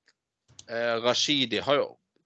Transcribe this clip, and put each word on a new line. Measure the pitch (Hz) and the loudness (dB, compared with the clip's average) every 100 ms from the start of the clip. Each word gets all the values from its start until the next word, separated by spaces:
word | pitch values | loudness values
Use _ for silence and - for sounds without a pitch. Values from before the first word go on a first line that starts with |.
| _ _ _ _ _ - | _ _ _ _ _ -20
eh, | - 117 117 113 | -10 -4 -2 0
Rashidi | 120 120 - 143 123 104 | 2 2 2 0 0 -2
har | 101 143 | 2 0
jo | 104 - _ _ | 0 -8 _ _